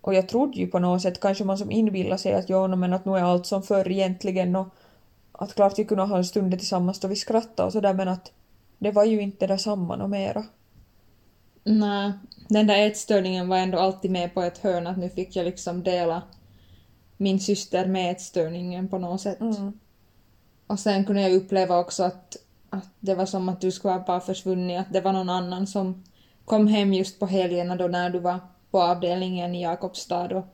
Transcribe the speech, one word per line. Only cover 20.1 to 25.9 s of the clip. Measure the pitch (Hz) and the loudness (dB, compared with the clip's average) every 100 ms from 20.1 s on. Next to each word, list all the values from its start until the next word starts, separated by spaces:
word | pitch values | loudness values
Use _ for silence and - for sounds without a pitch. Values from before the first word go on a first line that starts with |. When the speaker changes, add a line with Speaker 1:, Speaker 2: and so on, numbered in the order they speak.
| _ _ _ _ _ _ | _ _ _ _ _ _
Speaker 2:
Och | 202 | -4
sen | 220 196 | 0 2
kunde | 196 202 | 2 2
jag | 196 | 4
uppleva | 185 190 196 185 175 | 4 4 2 4 2
också | 175 - | 0 0
att, | 185 185 - - _ _ _ | -2 -2 -18 -20 _ _ _
att | 196 - _ | -10 -10 _
det | 196 | -2
var | 190 190 | 0 0
som | 196 185 | -2 -2
att | 180 | -2
du | 185 | -2
skulle | 180 202 | -2 -2
ha | 185 | -2
bara | 185 180 | 0 -4
försvunnit, | 180 190 190 185 180 175 | -2 -6 -2 -2 -2 -4
att | 190 | -2
det | 185 | 0
var | 185 | 0
någon | 190 185 | 0 0
annan | 180 180 180 196 | -2 -2 -4 -4
som | 208 190 | -2 -4